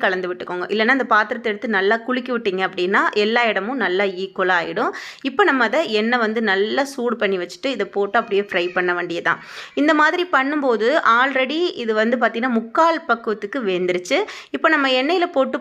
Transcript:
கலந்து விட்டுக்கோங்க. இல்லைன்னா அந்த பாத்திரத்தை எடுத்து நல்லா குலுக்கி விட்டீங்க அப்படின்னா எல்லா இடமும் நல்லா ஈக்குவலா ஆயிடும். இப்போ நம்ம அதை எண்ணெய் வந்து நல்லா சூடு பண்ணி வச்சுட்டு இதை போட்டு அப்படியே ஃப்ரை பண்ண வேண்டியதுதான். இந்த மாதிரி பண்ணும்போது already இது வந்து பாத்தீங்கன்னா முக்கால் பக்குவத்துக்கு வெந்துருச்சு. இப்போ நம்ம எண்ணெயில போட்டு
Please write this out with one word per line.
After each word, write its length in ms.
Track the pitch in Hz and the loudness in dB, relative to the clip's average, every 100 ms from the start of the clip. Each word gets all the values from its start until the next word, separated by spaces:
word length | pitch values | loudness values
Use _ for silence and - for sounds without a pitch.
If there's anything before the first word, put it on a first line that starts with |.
| 208 | 0
கலந்து 240 | 185 180 | 0 -4
விட்டுக்கோங்க. 340 | 180 - 180 180 208 | -6 -8 -6 -4 0
இல்லைன்னா 200 | 220 269 | 2 2
அந்த 100 | 240 214 | 2 2
பாத்திரத்தை 360 | 214 233 233 | 2 -2 -6
எடுத்து 180 | 208 233 202 | -4 -2 0
நல்லா 200 | 196 226 | 2 0
குலுக்கி 360 | 233 247 247 233 | 0 -4 -2 -4
விட்டீங்க 260 | 220 185 185 | -2 -2 -2
அப்படின்னா 320 | 185 180 214 320 214 208 | -2 0 2 2 0 0
எல்லா 180 | 233 233 | 2 2
இடமும் 320 | 196 202 269 190 | 0 -2 -2 -2
நல்லா 220 | 185 202 180 | 0 -2 -4
ஈக்குவலா 340 | 190 190 185 180 | -8 -2 0 0
ஆயிடும். 320 | 165 170 311 - - - 262 | 0 -4 -4 -6 -12 -10 -4
இப்போ 120 | 269 | 2
நம்ம 240 | 320 269 226 | 2 4 2
அதை 220 | 262 330 214 | 2 0 0
எண்ணெய் 220 | 220 247 214 | 2 0 0
வந்து 160 | 220 220 | 0 0
நல்லா 340 | 190 214 247 277 | 2 2 0 -2
சூடு 240 | 269 240 226 | -2 -4 0
பண்ணி 160 | 208 190 | 0 -2
வச்சுட்டு 280 | 175 - 269 240 | -4 -6 -4 -4
இதை 120 | 196 202 | -4 -2
போட்டு 220 | 202 233 | 0 0
அப்படியே 240 | - 196 202 | 0 0 0
ஃப்ரை 140 | 185 175 180 | -2 -2 0
பண்ண 140 | 180 | 0
வேண்டியதுதான். 500 | 180 175 170 170 - - - - - | 0 -2 -4 -2 -2 -6 -18 -8 0
இந்த 100 | 294 | 2
மாதிரி 320 | 302 302 359 349 277 | 4 4 2 0 0
பண்ணும்போது 520 | 269 302 277 220 226 311 - 233 | 0 0 0 2 2 2 4 4
already 440 | 269 262 247 311 359 - | 4 2 0 0 -2 -2
இது 80 | 226 214 | -2 0
வந்து 160 | 220 247 | 2 2
பாத்தீங்கன்னா 380 | 226 233 262 226 | 0 0 0 0
முக்கால் 440 | 226 - 330 320 - | -2 2 2 2 0
பக்குவத்துக்கு 500 | 233 226 208 202 277 208 | -2 -2 -6 -4 -4 -2
வெந்துருச்சு. 480 | 180 180 180 180 277 415 - - | 0 0 -2 0 0 -2 -8 -10
இப்போ 180 | 277 320 | -2 2
நம்ம 300 | 311 269 254 | 2 2 2
எண்ணெயில 240 | 277 359 349 277 | 2 0 0 0
போட்டு 220 | 262 285 | 0 -2